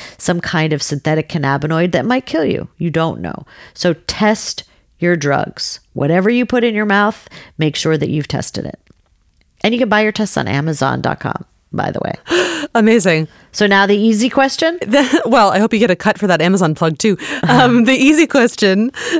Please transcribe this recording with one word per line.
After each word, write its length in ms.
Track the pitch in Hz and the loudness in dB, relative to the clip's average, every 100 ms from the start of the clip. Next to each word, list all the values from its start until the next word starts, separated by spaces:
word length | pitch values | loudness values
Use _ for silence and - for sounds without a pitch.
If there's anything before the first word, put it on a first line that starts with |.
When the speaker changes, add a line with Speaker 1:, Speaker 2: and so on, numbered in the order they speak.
| - - | -20 -10
Speaker 1:
some 220 | - 175 | -4 -4
kind 320 | - 165 156 | -2 -2 -2
of 100 | 147 | -2
synthetic 460 | - 147 156 156 156 | -4 -4 -2 -2 -2
cannabinoid 640 | 165 139 139 151 160 175 | -4 -2 -2 -2 0 0
that 120 | 165 | 0
might 220 | 196 254 - | 0 -2 -2
kill 180 | 320 | -4
you. 240 | 277 - - - | -2 -4 -6 -8
You 120 | 165 | -4
don't 300 | 160 160 - | -2 -2 -4
know. 260 | 85 - - - - | -10 -12 -16 -20 -20
So 200 | - 180 | -4 -2
test 680 | 156 - - 214 214 - - - _ _ - | -2 -6 -2 0 0 -4 -10 -14 _ _ -4
your 180 | 175 175 | -2 0
drugs. 640 | 143 139 - - - - _ | 0 -2 -2 -8 -12 -12 _
Whatever 360 | - 143 170 196 | -4 0 2 2
you 160 | 240 | 0
put 200 | 247 247 | 0 0
in 100 | 233 | 0
your 120 | 214 214 | 0 0
mouth, 420 | 202 208 - - - - - | 2 2 -2 -14 -20 -16 -4
make 200 | 156 143 | -4 -2
sure 200 | 160 160 | -2 0
that 140 | - | 0
you've 180 | 156 143 | -4 -4
tested 380 | 135 - - - | -6 -6 -8 -10
it. 120 | - _ _ _ _ _ _ _ _ | -12 _ _ _ _ _ _ _ _
And 100 | 214 | -2
you 80 | 240 | 0
can 80 | 240 | 2
buy 140 | 208 | 2
your 100 | 214 | 0
tests 240 | 214 208 - | -2 -2 -2
on 100 | 120 | -2
Amazon 540 | 131 156 147 135 123 | -2 -2 -2 -2 -2
dot 180 | - - | -4 -4
com, 260 | - - - _ _ | -6 -8 -12 _ _
by 180 | - - | -6 -4
the 100 | - | -4
way. 140 | - - - 349 359 320 294 | -8 -8 -4 -2 -2 -4 -4
Speaker 2:
<gasps> 0 | |
Amazing. 520 | 233 220 226 185 160 156 - _ | 2 4 4 2 0 -2 -10 _
Speaker 1:
So 160 | - 208 | -2 2
now 200 | 196 196 | 4 4
the 100 | 208 | 2
easy 320 | 220 214 240 | 2 2 0
question? 500 | - 269 - 330 349 | 2 0 0 -2 -2
Speaker 2:
<laughs> 40 | - | 0
The, 360 | 262 262 302 640 | 2 2 0 2
well, 240 | 247 202 | 4 4
I 80 | 175 | 4
hope 140 | 214 | 0
you 80 | 220 | 2
get 100 | 226 | 2
a 60 | 175 | 2
cut 220 | 208 202 | 0 0
for 100 | 202 | 0
that 140 | 165 | 2
Amazon 340 | 170 190 170 151 | 2 2 2 0
plug 220 | 165 156 | -2 0
too. 180 | 220 185 - - | 0 0 -4 -4
Um, 420 | - 247 254 240 | 2 4 4 4
the 80 | 233 | 4
easy 340 | 262 269 311 320 | 4 4 4 4
question, 640 | 277 240 - 202 190 233 - - 339 | 4 2 2 2 2 0 -4 -4 -2